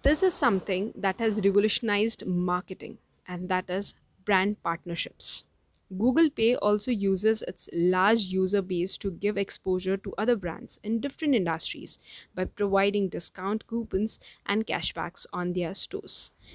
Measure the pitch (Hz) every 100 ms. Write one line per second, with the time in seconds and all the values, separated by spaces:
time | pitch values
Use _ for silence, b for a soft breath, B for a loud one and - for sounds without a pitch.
0 | 277 302 381 - 269 196 - 185 208 -
1 | 190 190 226 208 196 196 214 - 226 202
2 | 226 - - 175 180 180 - 185 - -
3 | _ _ - 180 180 185 185 185 202 -
4 | _ _ - 196 190 208 180 165 - 165
5 | - - - - - _ _ _ - 185
6 | 233 254 320 - 226 247 - 208 233 226
7 | 196 190 214 220 - - - 170 175 185
8 | 190 233 190 185 185 202 185 180 185 -
9 | 202 170 202 208 196 - - 185 185 196
10 | - - 220 233 180 165 - - 208 226
11 | 269 - 311 254 170 165 - - - -
12 | B B B - 185 - 202 196 202 208
13 | 190 175 - - 190 214 - 233 220 190
14 | 220 - B B - 208 220 - 156 -
15 | 160 - - 180 180 175 170 196 - -
16 | - - - B B